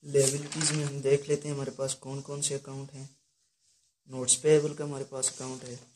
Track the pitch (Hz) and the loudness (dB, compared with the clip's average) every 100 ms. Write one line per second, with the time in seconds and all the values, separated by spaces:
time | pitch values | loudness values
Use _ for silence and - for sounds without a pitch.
0 | 147 139 135 143 147 151 151 151 147 139 | 4 4 6 2 -4 -2 0 2 0 -2
1 | 135 139 143 147 147 143 135 131 135 - | 4 4 4 0 0 -4 -6 -4 -4 -4
2 | 131 139 139 143 143 139 139 135 139 135 | -8 -10 -8 -4 -2 -2 -6 -12 -10 -12
3 | 135 _ _ _ _ _ _ _ _ _ | -16 _ _ _ _ _ _ _ _ _
4 | _ 131 123 - 151 156 151 147 147 139 | _ -8 0 2 6 6 6 -4 -6 -6
5 | 139 135 131 - 131 131 127 123 - | -8 -4 -4 -4 -8 -8 -10 -14 -16